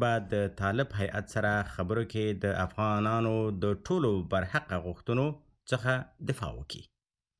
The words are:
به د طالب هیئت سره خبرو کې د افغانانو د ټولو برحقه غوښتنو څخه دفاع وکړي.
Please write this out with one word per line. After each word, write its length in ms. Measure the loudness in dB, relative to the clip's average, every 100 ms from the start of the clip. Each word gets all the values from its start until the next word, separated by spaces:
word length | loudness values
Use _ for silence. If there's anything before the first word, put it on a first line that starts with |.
به 240 | 2 2 0
د 180 | 0 0 0
طالب 300 | 0 0 -2 -2
هیئت 340 | -2 -2 -4 0
سره 160 | 2 2 0 -4
خبرو 240 | -2 -2
کې 380 | -2 -2 0 0
د 160 | 0 0 0
افغانانو 720 | 0 2 2 2 2 2 2 0 0
د 180 | 0 0 0
ټولو 240 | 2 4 2 2
برحقه 440 | 0 2 -2 -2 -4
غوښتنو 420 | -4 -6 -2 0 0 -2 -14 _ -4
څخه 220 | 0 0 -2 -4 _ -6
دفاع 200 | -4 -6
وکړي. 320 | -6 -10 -14 -16 _ _ _ _ _